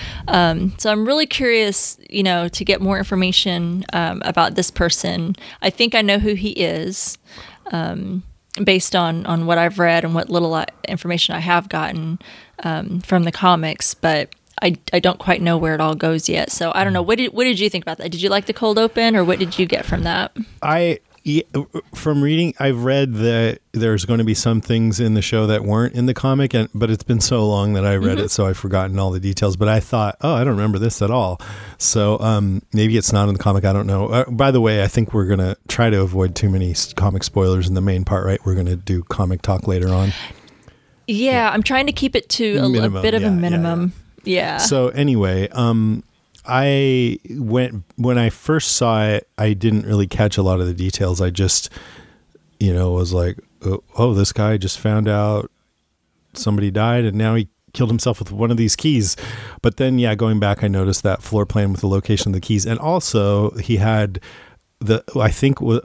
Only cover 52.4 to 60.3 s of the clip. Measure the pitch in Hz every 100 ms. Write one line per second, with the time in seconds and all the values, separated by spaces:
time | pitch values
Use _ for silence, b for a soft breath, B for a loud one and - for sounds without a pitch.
52.4 | _ _ 101 90 90 90 90 92 87 -
53.4 | _ _ 95 95 - - 120 98 101 -
54.4 | 107 110 92 - 110 107 107 104 104 104
55.4 | - _ _ _ _ _ _ _ _ -
56.4 | 110 104 101 98 113 120 113 101 110 113
57.4 | 101 _ _ - 120 117 127 110 95 101
58.4 | 113 117 113 - 156 135 95 - B B
59.4 | B B 117 - 131 127 117 107 113